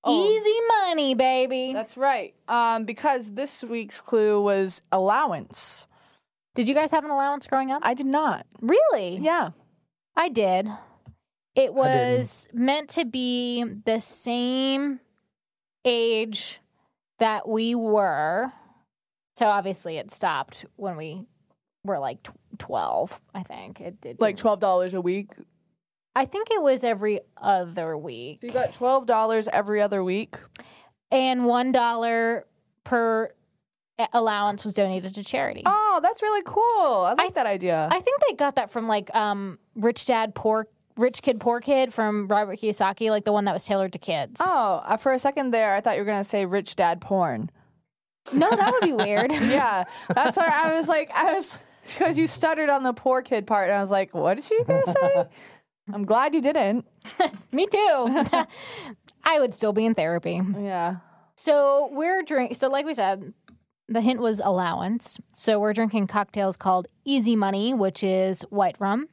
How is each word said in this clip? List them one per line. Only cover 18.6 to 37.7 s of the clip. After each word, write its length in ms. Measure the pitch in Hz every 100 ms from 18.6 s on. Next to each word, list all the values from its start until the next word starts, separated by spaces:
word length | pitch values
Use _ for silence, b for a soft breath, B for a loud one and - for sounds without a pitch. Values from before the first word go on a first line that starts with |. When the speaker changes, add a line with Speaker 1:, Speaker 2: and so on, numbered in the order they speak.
| b b b _ _ _ _ -
Speaker 2:
So 100 | 220
obviously 500 | 202 190 185 175 160
it 160 | 208
stopped 520 | - 185 147 139 - - -
when 200 | 196 165
we 280 | 156 175 233 _ _ _ _ _
were, 140 | 190 175
like, 240 | 135 -
tw-, 100 | - - _ -
twelve, 600 | - 110 73 62 170 - _
I 80 | 196
think. 380 | 180 - 95 -
It 200 | 175 196
did. 200 | - -
Speaker 1:
Like 160 | 220 202
twelve 240 | 226 202
dollars 340 | 202 180 185
a 60 | 185
week? 320 | 175 190 202 - - _ _ _ _ _ _
Speaker 2:
I 120 | 247 269
think 240 | 392 440
it 100 | 440
was 220 | 294 262
every 360 | 247 208 214 208 - -
other 600 | 202 196 175 170 160 156
week. 420 | 151 117 123 151
Speaker 1:
So 60 | 240
you 60 |
got 220 | 247 233
twelve 320 | - 247 269 240
dollars 420 | 220 220 226 214
every 340 | - 202 214
other 220 | 208 196
week? 320 | 185 190 - - - - B B B _ _
Speaker 2:
And 340 | 262 262 254
one 280 | 240 240 254
dollar 760 | 254 233 233 233 233 226 233 - _ _ _
per 460 | - 247 226 220 226 _ _ _ _ _ _ -
a-, 100 | 220
allowance 500 | 240 226 208 208 202
was 120 | 214
donated 400 | 202 196 185 185 202
to 80 |
charity. 380 | 202 262 - - -
Speaker 1:
Oh, 320 | 415 427 359
that's 180 | 339 359
really 200 | 427 415 359
cool. 160 | - 480 453 320 214
I 100 | 180 262
like 20 |
Speaker 2:
I 100 | 359
Speaker 1:
that 160 | - 233
idea. 420 | 196 180